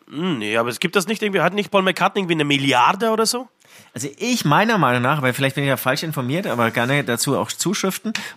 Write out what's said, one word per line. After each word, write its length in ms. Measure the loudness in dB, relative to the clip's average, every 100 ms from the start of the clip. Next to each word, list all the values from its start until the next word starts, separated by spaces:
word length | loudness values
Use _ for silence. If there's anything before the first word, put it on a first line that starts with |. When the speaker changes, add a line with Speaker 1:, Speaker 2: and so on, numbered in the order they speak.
| -14
Speaker 1:
hm, 300 | -6 -4 -2
nee, 160 | -2 0
aber 140 | 0
es 100 | -2
gibt 160 | -2 0
das 120 | -2
nicht 140 | -2
irgendwie, 200 | -2 0
hat 120 | 0
nicht 160 | 0 0
Paul 120 | 0
McCartney 400 | 2 0 0 0
irgendwie 140 | 0 0
eine 100 | 2
Milliarde 640 | 2 2 4 4 2 0
oder 160 | 0 0
so? 240 | -2 -8 _ _ -20 -16 -12
Speaker 2:
Also 120 | -10 -6
ich 280 | -2 0 4
meiner 320 | 4 4 4
Meinung 240 | 2 2
nach, 200 | 2 2
weil 100 | 0
vielleicht 220 | 0 0 0
bin 80 |
ich 40 | 0
ja 100 | 0
falsch 260 | 0 -2
informiert, 420 | -2 -4 -4 -4 -2
aber 240 | 0 0
gerne 340 | 2 0 0
dazu 340 | 0 -2 0 0
auch 100 | -2
Zuschriften, 640 | -4 -4 -2 -2 -4 -6 -6 -8